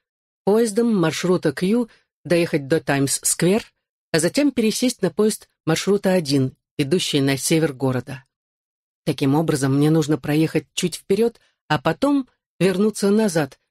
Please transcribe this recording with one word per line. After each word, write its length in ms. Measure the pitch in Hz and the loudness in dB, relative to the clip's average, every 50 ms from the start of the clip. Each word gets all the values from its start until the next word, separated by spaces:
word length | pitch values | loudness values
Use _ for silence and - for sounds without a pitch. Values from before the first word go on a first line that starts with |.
| _ _ _ _ _ _ _ _ _ | _ _ _ _ _ _ _ _ _
поездом 520 | 190 208 226 240 220 196 233 233 233 214 | 0 2 2 2 0 0 0 0 2 2
маршрута 560 | 185 165 160 - - - 175 185 160 - 156 | 2 0 0 -2 -2 0 0 0 0 0 -2
Q 380 | 135 - 180 190 226 247 226 - _ _ _ _ _ _ - | -2 -2 0 0 0 0 -2 -4 _ _ _ _ _ _ -4
доехать 420 | 143 175 170 170 - 175 147 139 | 0 0 0 2 0 -2 -4 -2
до 140 | 131 160 156 | -2 -2 -2
Таймс-сквер, 960 | - - 139 139 139 131 - - - - - - 165 180 202 233 - - _ _ _ _ _ _ _ _ | 0 0 0 0 0 -2 -2 -2 -4 -4 -2 0 0 2 2 0 -2 -8 _ _ _ _ _ _ _ _
а 100 | - 160 | -2 0
затем 320 | 156 175 - 277 294 277 | 0 0 0 0 0 0
пересесть 500 | - 247 214 214 - - 247 254 - - | 0 0 0 0 0 0 -2 -2 -2 -2
на 80 | 190 170 | -4 -4
поезд 400 | - - 214 220 - - - _ _ _ _ | 0 0 0 0 -2 -4 -10 _ _ _ _
маршрута 480 | 156 165 - - 190 202 196 - 190 185 | -2 -2 0 0 0 0 2 2 2 0
один, 420 | 185 156 131 143 135 131 131 - _ _ _ _ - | 0 0 0 0 0 0 -2 -4 _ _ _ _ -6
идущий 420 | 143 135 175 180 - - - 143 | -2 0 0 0 0 0 0 0
на 160 | 135 139 135 | 0 0 0
север 380 | 131 - - 170 160 160 156 131 | -2 0 0 0 2 2 0 -2
города. 500 | 123 139 131 127 123 - 139 131 131 - _ _ _ _ _ _ _ _ _ _ _ _ _ _ _ _ | -2 -2 -2 -2 -2 -4 -8 -12 -14 -14 _ _ _ _ _ _ _ _ _ _ _ _ _ _ _ _
Таким 300 | 160 135 - 147 135 143 | -6 -2 0 0 2 2
образом, 420 | 156 165 156 156 131 139 135 135 | 2 0 0 -2 0 0 0 2
мне 140 | 143 147 156 | 2 2 2
нужно 260 | 160 160 143 147 156 | 2 2 2 0 -2
проехать 500 | 143 - 147 147 156 160 151 - 156 - _ | -2 -2 -2 0 0 0 0 0 -4 -6 _
чуть 220 | _ - 185 160 - | _ -6 -4 -4 -6
вперёд, 460 | - - - 196 208 226 233 - _ _ _ _ _ _ - | -6 -4 -2 0 0 0 0 -2 _ _ _ _ _ _ -4
а 100 | 151 147 | -4 -2
потом 480 | - 160 165 - 269 285 285 277 254 - _ _ _ _ _ - | 0 -2 -2 0 0 0 0 0 -2 -6 _ _ _ _ _ -2
вернуться 520 | 170 190 180 180 214 220 202 - 202 196 | -2 0 0 0 0 -2 -2 0 0 2
назад – 500 | 208 220 220 202 160 165 143 135 - - _ _ | 2 2 2 0 0 -2 -2 -4 -6 -14 _ _